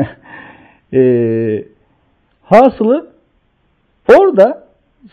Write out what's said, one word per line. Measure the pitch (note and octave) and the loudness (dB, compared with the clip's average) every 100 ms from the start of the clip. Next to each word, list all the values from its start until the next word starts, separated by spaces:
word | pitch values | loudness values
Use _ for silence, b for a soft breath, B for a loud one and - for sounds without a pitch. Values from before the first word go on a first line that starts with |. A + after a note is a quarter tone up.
| - - B B B B B B _ | -4 -10 B B B B B B _
E, | C3 B2+ A#2+ A#2 A2+ A2+ G#2+ - _ _ _ _ _ _ _ | -2 0 0 -2 -4 -6 -8 -10 _ _ _ _ _ _ _
hasılı | - G#3 C4 - A3 C#4 E4 _ _ _ _ _ _ _ _ _ - D4+ | -2 2 2 0 -4 -4 -8 _ _ _ _ _ _ _ _ _ 2 2
orada | G4 B3 G#3 D4 _ _ _ _ A#3+ | 2 0 0 -2 _ _ _ _ _